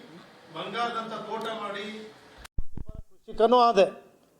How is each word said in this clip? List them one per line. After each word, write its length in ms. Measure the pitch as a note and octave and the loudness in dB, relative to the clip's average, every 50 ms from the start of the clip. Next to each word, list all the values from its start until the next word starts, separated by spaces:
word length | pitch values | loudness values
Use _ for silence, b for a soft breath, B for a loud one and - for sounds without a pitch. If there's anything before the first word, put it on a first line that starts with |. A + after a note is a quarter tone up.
| - - D#3 F3 - - - - - - D#3+ | -18 -20 -20 -20 -20 -20 -20 -20 -20 -16 -12
ಬಂಗಾರದಂಥ 580 | D#3+ F3+ F#3+ G3 A3+ A#3+ A#3 A#3 A3+ A3 A3 A3 G#3+ G#3+ A3 | -10 -10 -8 -4 -4 -4 -2 -2 -4 -6 -6 -8 -10 -8 -8
ತೋಟ 160 | A3 A3+ A3 A3 A3 A3 | -6 -6 -6 -6 -6 -6
ಮಾಡಿ 240 | G#3+ G3+ G3 G3+ G#3 G#3+ G#3+ A3 G#3+ G#3+ G#3+ - - - - - - - _ - - - - - - - - - - - | -8 -8 -8 -8 -8 -10 -10 -12 -14 -16 -20 -20 -20 -20 -20 -20 -20 -10 _ -2 0 0 0 -4 -8 -8 -10 -14 -16 -16
ಕೃಷಿಕನೂ 500 | - - _ - A3 - G#3+ A3+ A#3+ B3 A#3+ | -20 -20 _ -14 0 2 4 6 6 6 6
ಆದೆ, 200 | A#3 A3+ F#3+ F#3+ E3+ - - - - _ _ _ _ _ _ | 6 6 6 4 4 4 -8 -20 -20 _ _ _ _ _ _